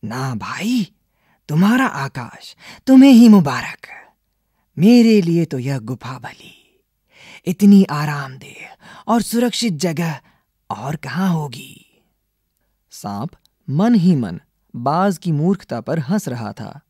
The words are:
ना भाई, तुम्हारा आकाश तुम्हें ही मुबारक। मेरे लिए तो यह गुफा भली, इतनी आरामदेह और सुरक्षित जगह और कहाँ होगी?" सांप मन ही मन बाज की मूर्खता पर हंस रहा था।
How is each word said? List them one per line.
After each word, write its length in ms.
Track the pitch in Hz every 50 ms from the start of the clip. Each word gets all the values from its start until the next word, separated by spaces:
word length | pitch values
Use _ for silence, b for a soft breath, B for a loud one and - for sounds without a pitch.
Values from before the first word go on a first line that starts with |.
| -
ना 300 | 107 110 127 135 131 127
भाई, 580 | 107 92 - - - 180 220 254 247 190 - _ _ _ _ _ _ _ _ _ _ _ -
तुम्हारा 380 | 147 156 185 208 240 262 269
आकाश 680 | 240 - 143 139 135 _ 135 120 - - - - - - B B B B B B
तुम्हें 260 | - 262 262 262 277
ही 160 | 269 226 240 233
मुबारक। 580 | 214 202 160 139 123 - - - - _ - - - - - _ _ _ _ _ _ _ _ _ _ _ _ _ _ -
मेरे 420 | 156 214 240 240 226 226 220 208
लिए 240 | 180 170 170 170 165
तो 140 | 151 - 131
यह 200 | 120 135 139 131
गुफा 400 | 110 110 127 113 - 123 131 131
भली, 640 | 110 - - _ - - - _ _ _ _ _ _ _ _ _ _ b b b b b b b b
इतनी 380 | - 185 _ 208 202 202 196 196
आरामदेह 920 | - 147 147 147 147 147 143 139 131 131 135 - - - - - - - B B B B B B
और 160 | - 226 240
सुरक्षित 500 | - - - 233 240 240 - - - 233
जगह 480 | 170 143 185 175 160 139 170 165 151 131 _ _ _ _ _ _ _ _ _ _
और 260 | - - 113 139 151
कहाँ 360 | 151 - 135 127 165 190 190
होगी?" 720 | 175 160 147 143 120 139 - - - - _ _ _ _ _ _ _ _ _ _ _ _ _ _ _ _ _ _ _ _ _ _
सांप 400 | - - - 104 101 101 120 175 _ _ _ _ _ _ _ -
मन 240 | 131 151 202 233 240
ही 220 | 214 165 185 180
मन 240 | 139 117 95 85 - _ _ _ _ _ _ -
बाज 420 | 117 120 135 147 170 190 202 185 160
की 140 | - 175
मूर्खता 480 | 160 143 151 180 202 190 - _ - 120
पर 180 | - - 147 165
हंस 300 | 139 120 190 214 - -
रहा 240 | 120 117 113 104
था। 280 | 104 - 113 - - 147 _